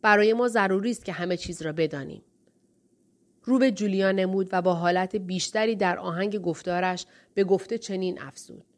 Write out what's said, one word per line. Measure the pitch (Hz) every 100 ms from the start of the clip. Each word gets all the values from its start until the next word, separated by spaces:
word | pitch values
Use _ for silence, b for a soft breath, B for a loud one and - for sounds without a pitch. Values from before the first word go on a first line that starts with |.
برای | 220 208 208
ما | 226 247
ضروری | 226 196 190 214
است | 233 -
که |
همه | 165 175 175
چیز | - 170
را | 160
بدانیم.» | 156 160 147 135 - _ _ _ _ _ _ _ _ _ _ _ _
رو | - 262
به | 262
جولیا | 196 208 190 190
نمود | 190 185 190 190
و | 190
با | 180
حالت | 170 175 180 185 214
بیشتری | 185 185 - 220 220 220
در | 190 175
آهنگ | 185 170 202 208
گفتارش | 175 156 - 175 185 180 - b b
به | -
گفته | 196 190 - 233
چنین | - 190 185 -
افزود | 135 - - - _